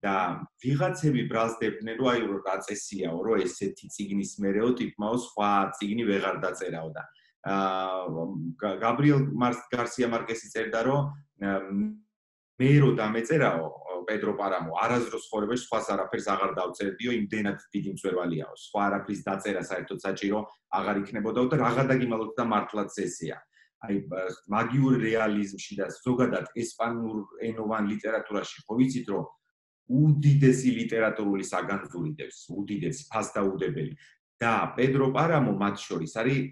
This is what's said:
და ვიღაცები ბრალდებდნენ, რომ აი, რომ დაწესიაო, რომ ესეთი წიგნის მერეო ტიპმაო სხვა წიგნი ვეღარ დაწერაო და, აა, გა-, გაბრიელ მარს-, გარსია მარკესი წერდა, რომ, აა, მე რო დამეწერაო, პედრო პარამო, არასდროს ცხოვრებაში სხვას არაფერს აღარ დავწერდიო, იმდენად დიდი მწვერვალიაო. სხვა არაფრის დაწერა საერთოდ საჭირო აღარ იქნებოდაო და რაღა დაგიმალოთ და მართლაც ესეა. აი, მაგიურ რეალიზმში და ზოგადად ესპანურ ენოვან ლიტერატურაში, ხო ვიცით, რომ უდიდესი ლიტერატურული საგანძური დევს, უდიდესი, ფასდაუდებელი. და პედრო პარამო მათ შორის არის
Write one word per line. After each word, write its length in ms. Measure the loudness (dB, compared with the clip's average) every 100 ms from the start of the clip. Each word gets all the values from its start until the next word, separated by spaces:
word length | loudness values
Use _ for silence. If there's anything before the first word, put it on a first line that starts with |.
და 400 | 0 0 0 -4 -10 _
ვიღაცები 640 | 0 2 2 2 2 2
ბრალდებდნენ, 720 | 0 0 0 0 -2 -2 -8 0
რომ 120 | 2
აი, 120 | 2
რომ 180 | 0 -2
დაწესიაო, 800 | -2 -4 -4 -8 -8 -6 -4 -2
რომ 160 | 0 2
ესეთი 500 | 2 -2 -6 -6 -16
წიგნის 440 | -10 -4 -2 -4
მერეო 360 | -2 0 2 2
ტიპმაო 440 | 2 -2 -4 -2 -2
სხვა 340 | -4 -2 2 2 2
წიგნი 340 | -2 -4 -2
ვეღარ 360 | 2 2 0 -2
დაწერაო 500 | -4 -4 -6 -6 -8
და, 120 | -10 -14 _ _ _
აა, 840 | -2 0 2 0 -2 -4 -4 -4 -4 -6 -8
გა-, 240 | -4 -4 0
გაბრიელ 460 | 0 4 6 6 2
მარს-, 340 | 2 0 0 -4
გარსია 440 | -4 -4 0 0
მარკესი 380 | 0 -2 -6 -6
წერდა, 320 | -6 -2 0
რომ, 260 | 2 2 0 -6 -18 _
აა, 240 | -2 -2 -2 -2 -2 -4 _ _ _ _ _ _
მე 100 | 6
რო 160 | 8 8
დამეწერაო, 720 | 4 0 0 2 4 4 2 -4 -10 -10 -8
პედრო 340 | -4 -2 -2
პარამო, 420 | 0 0 0 -2 0
არასდროს 500 | 2 2 0 -6 -6
ცხოვრებაში 380 | -2 0 -2
სხვას 240 | -2 -2 0
არაფერს 400 | -2 -2 -4 -2
აღარ 240 | 0 0
დავწერდიო, 600 | 0 -4 -2 -4 -2 -2
იმდენად 500 | -2 0 0 -2 -4 -6
დიდი 240 | -6 -4
მწვერვალიაო. 640 | -4 -2 -2 -2 -2 -6 -12
სხვა 260 | -6 -2
არაფრის 400 | 0 0 -4 -6
დაწერა 420 | -4 -4 -2 -4
საერთოდ 360 | -4 -6 -6 -6
საჭირო 400 | -4 -2 0 -2 -4 -14 _
აღარ 280 | -2 0 -2
იქნებოდაო 500 | -2 -4 -2 0 2
და 100 | 2
რაღა 260 | 2 2 2
დაგიმალოთ 460 | 2 2 -2 -2
და 100 | -2
მართლაც 480 | 2 2 0 -4 -4
ესეა. 440 | -4 -6 -4 -8 -10 _ _ _ _
აი, 140 | -4 -4 -2 -6 -6 -8
მაგიურ 500 | -4 -2 2 4 4 4
რეალიზმში 800 | 4 2 2 2 -2 -6 -10 -6
და 120 | -6
ზოგადად 640 | -4 -2 2 2 2 -4
ესპანურ 880 | -6 -8 -2 -2 -2 -4 -6 -8 -8
ენოვან 440 | -6 -4 -2 0 0
ლიტერატურაში, 720 | -2 -2 -4 -2 -4 -6 -12
ხო 140 | -6 2
ვიცით, 320 | 2 2 -2
რომ 180 | -4 -4 -12 _ _ _ _ _
უდიდესი 800 | 4 6 6 6 8 8 6 4
ლიტერატურული 720 | 2 0 2 2 2 0 0
საგანძური 680 | -2 -2 -2 -4 -6 -8 -6
დევს, 360 | -6 -10 -14 -12
უდიდესი, 560 | -8 -4 -4 -4 -6 -6
ფასდაუდებელი. 880 | -4 -4 0 0 0 -4 -2 -6 -8 -20 _ _ _
და 120 | 0 2 0
პედრო 380 | 2 2 4 2
პარამო 440 | 4 4 4 4
მათ 220 | 2 0 -2
შორის 360 | -6 -6 -4 -2
არის 240 | 0 2 -2